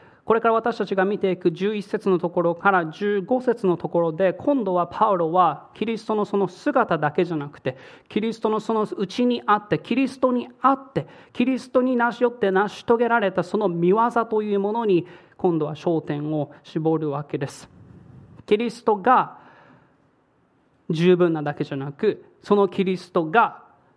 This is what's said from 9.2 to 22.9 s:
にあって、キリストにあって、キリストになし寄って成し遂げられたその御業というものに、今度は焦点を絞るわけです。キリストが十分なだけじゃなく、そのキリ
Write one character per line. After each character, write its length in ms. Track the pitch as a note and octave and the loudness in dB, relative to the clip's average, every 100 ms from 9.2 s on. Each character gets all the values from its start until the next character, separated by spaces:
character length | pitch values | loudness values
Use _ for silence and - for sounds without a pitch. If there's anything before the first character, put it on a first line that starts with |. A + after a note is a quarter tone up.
| B3 | 0
に 160 | A#3+ A3+ | 0 0
あ 100 | G#3 | 0
っ 140 | G#3 | 0
て、 100 | D3 | -4
キ 160 | - A#3+ | -2 -2
リ 100 | C4 | -2
ス 140 | - | 0
ト 140 | C4 | 0
に 160 | B3 A#3+ - | 0 -4 -2
あ 120 | B3+ | 0
っ 180 | C#4 - | 0 -2
て、 160 | - - - - | -8 -8 -14 -20
キ 140 | - B3+ | -2 -2
リ 120 | C4 | -2
ス 140 | - | -2
ト 100 | B3+ | 0
に 140 | B3+ B3 | 0 0
な 160 | A#3+ | 0
し 100 | - | 0
寄 80 | A#3+ | -2
っ 40 | |
て 180 | A#3+ G3 | 0 0
成 160 | F#3+ G3+ | 2 0
し 160 | - | -4
遂 140 | - A3+ | 0 2
げ 100 | A#3 | 4
ら 140 | A#3 | 2
れ 100 | G3 | 2
た 100 | F3+ | -2
そ 160 | E3+ G#3 | -2 -2
の 120 | G#3 | 0
御 140 | E3+ F3 | 2 2
業 400 | G#3 A#3 A#3 A3+ | 4 2 0 0
と 180 | G#3+ | -2
い 100 | G#3+ | 0
う 60 | G3+ | -2
も 140 | G3 | -2
の 120 | A3+ A3+ | -2 0
に、 220 | F3 - - - _ | 0 0 -12 -20 _
今 200 | F#3 E3 | -2 0
度 80 | D3 | -2
は 100 | D3+ | -4
焦 260 | - D#3+ | -2 -2
点 320 | D3+ D3 D3+ | -2 -6 -4
を 180 | D#3 C#3+ - | -4 -4 -10
絞 360 | - E3 D#3 D#3+ | -10 -4 0 0
る 120 | D#3 | -2
わ 140 | C#3 | -6
け 140 | D3 C#3+ | -8 -8
で 100 | C3+ | -8
す。 220 | - - - - - - - - - - | -10 -20 -20 -20 -20 -20 -20 -20 -20 0
キ 120 | G#3 | 0
リ 120 | A#3+ | 0
ス 140 | - | -4
ト 140 | - G#3 | -2 0
が 400 | F#3+ B3 E3+ - - - - - _ _ _ _ _ _ _ _ _ _ - | 4 4 4 -6 -20 -20 -20 -20 _ _ _ _ _ _ _ _ _ _ -8
十 260 | D#3+ F3 F3+ | 0 4 4
分 160 | F3 | 4
な 100 | D#3+ | 0
だ 120 | D3 | -4
け 100 | D3 | -6
じ 100 | D3 | -8
ゃ 40 | C#3 | -8
な 160 | C#3 | -10
く、 320 | C#3+ G#3+ E3+ - _ | -2 -2 -2 -10 _
そ 100 | - | 0
の 140 | G3+ G3 | 2 2
キ 160 | G3 | 0
リ 140 | F#3+ | -2